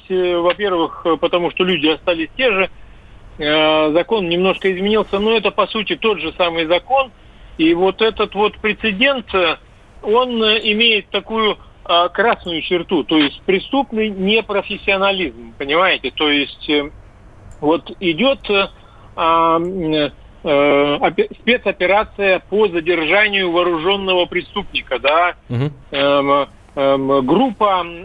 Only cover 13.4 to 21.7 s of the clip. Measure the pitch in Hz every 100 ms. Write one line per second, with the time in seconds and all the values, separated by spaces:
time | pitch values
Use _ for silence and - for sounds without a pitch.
13.4 | - 190 - 269 - 220 220 190 190 220
14.4 | 214 202 - 202 - 196 196 190 151 113
15.4 | 117 113 139 160 185 143 - - 151 143
16.4 | 135 - - 147 143 - - - - -
17.4 | - - 147 170 - - 175 156 262 277
18.4 | - 196 190 - - - - - 165 165
19.4 | 165 165 175 190 156 156 147 - - -
20.4 | 170 143 143 143 143 143 170 180 - -
21.4 | - 240 202